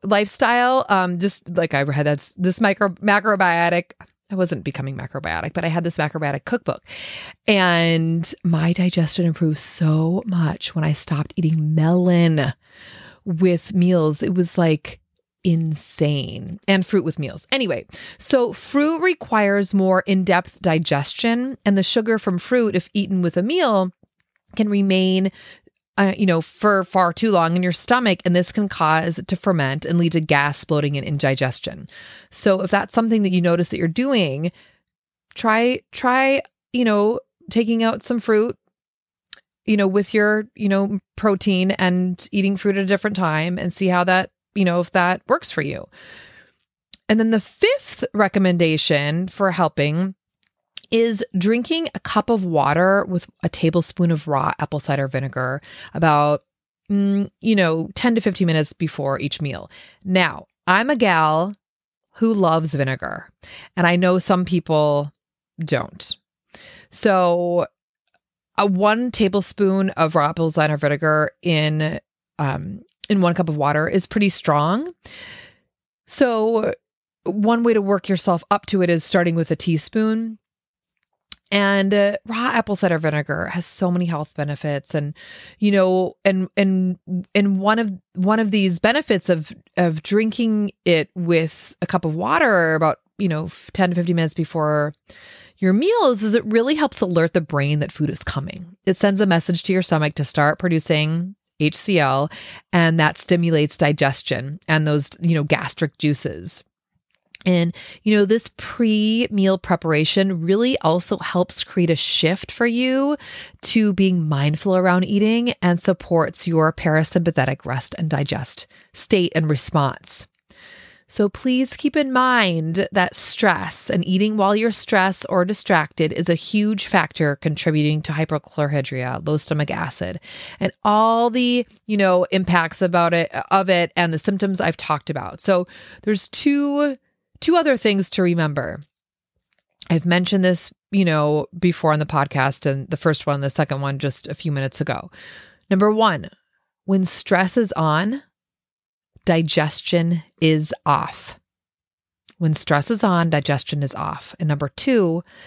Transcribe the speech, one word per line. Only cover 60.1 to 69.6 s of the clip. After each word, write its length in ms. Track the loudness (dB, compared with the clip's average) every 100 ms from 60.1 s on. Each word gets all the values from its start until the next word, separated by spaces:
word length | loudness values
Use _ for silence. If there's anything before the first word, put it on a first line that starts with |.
| 0 0 -2 -16 _ 0
I'm 240 | 2 2
a 60 | 2
gal 580 | 2 4 2 2 -2 -6 _ _ _ _ _ -2
who 180 | 0
loves 400 | 2 2 2 0
vinegar, 560 | -2 -2 -4 -6 -10 -14 _ -20 -20 -10
and 120 | 0 2
I 100 | 4
know 220 | 4 2
some 260 | 2 2
people 680 | 2 0 2 2 2 0 -4 -10 _ _ _ -10
don't. 500 | -2 -2 -4 -10 -12 -12 _ _ _ -20 -20 -20 -14
So 760 | -2 2 4 2 2 0 0 -2 _ _ _ _ _ _ _ _ 0
a 80 | 0
one 440 | 2 2 2 -2
tablespoon 760 | 0 0 0 -4 0